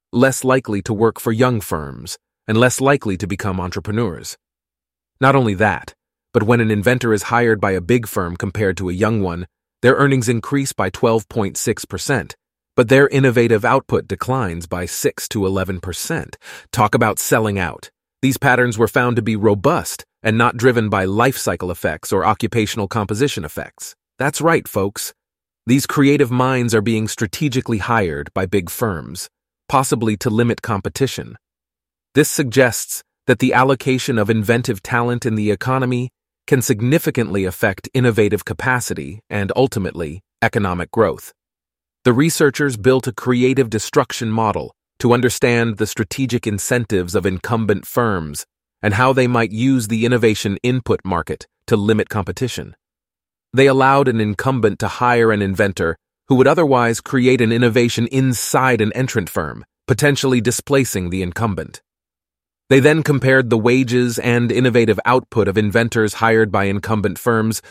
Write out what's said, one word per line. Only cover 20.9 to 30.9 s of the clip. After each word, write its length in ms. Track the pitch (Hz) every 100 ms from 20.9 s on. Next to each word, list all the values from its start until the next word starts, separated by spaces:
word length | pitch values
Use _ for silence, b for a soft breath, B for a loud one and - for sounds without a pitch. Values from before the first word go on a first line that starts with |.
by 160 | 101 95
life 320 | 104 127 -
cycle 320 | 110 90 90
effects 420 | 85 92 80 -
or 100 | 98
occupational 640 | 87 101 107 117 107 110 98
composition 600 | 113 98 107 143 104 76
effects. 500 | - - - - - _ -
That's 240 | 139 -
right, 260 | 165 156 -
folks. 460 | 104 98 - - - _ _ _ _ 113
These 200 | 135 -
creative 440 | 147 139 143 120
minds 440 | 127 131 127 120
are 80 | 110
being 260 | 107 110 107
strategically 720 | - 110 - 151 127 - 110
hired 500 | 87 113 87 71 73
by 100 | 95
big 240 | 92 101 87
firms, 600 | - 113 82 60 87 - _ _ _ -
possibly 480 | 135 131 123 110 104
to 100 | 123
limit 320 | 107 120 107
competition. 800 | - 98 -